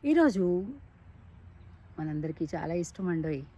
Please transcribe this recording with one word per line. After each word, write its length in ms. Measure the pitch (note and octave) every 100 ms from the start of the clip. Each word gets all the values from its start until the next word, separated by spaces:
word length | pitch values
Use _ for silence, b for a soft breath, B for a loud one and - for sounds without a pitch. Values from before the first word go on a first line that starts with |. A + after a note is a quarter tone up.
ఈరోజు 600 | C#4 D#4 D4+ F#3+ F3+ F3+ G3+ C#4+ - - - - - - - - - - - -
మనందరికీ 460 | D#3 D3+ D#3 D#3 D#3 E3
చాలా 180 | D#3+
ఇష్టం 340 | E3+ E3+ - F#3
అండోయ్ 340 | E3 D#3+ C#3+ C#3+